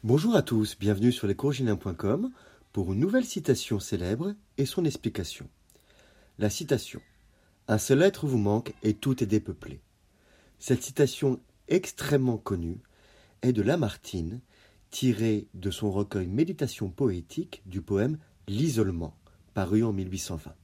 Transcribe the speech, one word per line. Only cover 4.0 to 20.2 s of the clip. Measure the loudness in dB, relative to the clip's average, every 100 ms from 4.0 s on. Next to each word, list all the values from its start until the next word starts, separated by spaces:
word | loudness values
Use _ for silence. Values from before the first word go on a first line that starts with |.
| -2 -2 -4 -6 _ -4
et |
son | -2 0 0
explication. | 0 -6 -4 -8 -10 -16 _ _ _ _ _ _ _ _ -2
La | -2
citation : « | -2 0 0 0 -16 _ _ _ _ _ _ 0
Un | 0
seul | 4 6
être | 6 4 0
vous | 2
manque | 4 2 -2 -2
et | -2
tout | 0 0 0
est | 2
dépeuplé. » | 0 0 -10 -12 -16 _ _ _ _ _ _ _ _
Cette | 0 0
citation | 0 2 2 2 -2 -2 _ _ 0
extrêmement | 0 0 -8 0 2 2 0
connue | -2 -4 -4 -8 _ _ _ _ _ _
est | 0
de | 2
Lamartine, | 2 2 0 -4 -10 -6 -6 -8 _ _ _ _ _
tirée | 0 0 2 2 0 -2
de | -6 -6
son | -2 -2
recueil | 0 -2 -2 -2
Méditation | 0 0 0 -6 -4 -8
poétique | 0 0 0 -6 -8 -10 -12 -10
du | -10
poème | -2 0 0 -2 -10 _ -8
L'isolement, | -2 0 2 0 0 -8 -12 _ _ _
paru | -4 2 2
en | 2
mille | 0 -4
huit | -6